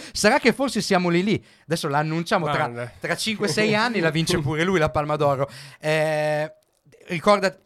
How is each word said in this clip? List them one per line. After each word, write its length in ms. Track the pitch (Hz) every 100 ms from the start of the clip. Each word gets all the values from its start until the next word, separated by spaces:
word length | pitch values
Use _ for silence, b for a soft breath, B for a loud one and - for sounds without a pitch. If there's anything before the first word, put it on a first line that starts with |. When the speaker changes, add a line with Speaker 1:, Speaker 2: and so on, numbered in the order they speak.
| B
Speaker 1:
Sarà 260 | - 208 285
che 120 | 240
forse 300 | - 269 214
siamo 260 | - 185 175
lì 160 | 170
lì. 220 | 202 139 B B
Adesso 240 | - 165 156
la 120 | 143
annunciamo 460 | 156 160 170 202 151
tra, 220 | 139 123
Speaker 2:
Guarda. 240 | 120 120 -
Speaker 1:
tra 160 | 156 170
cinque, 320 | 220 214 208
sei 260 | - 214
anni, 280 | 214 240 208
la 80 | 165
vince 280 | 156 165 165
pure 260 | 143 156 180
lui 140 | 185
la 100 | 151
Palma 260 | 151 151 151
d'Oro. 340 | 143 135 143 B 143 B
Eh, 760 | 156 156 156 151 151 151 156 - _ _ _ - -
ricorda 480 | 170 208 202 190 -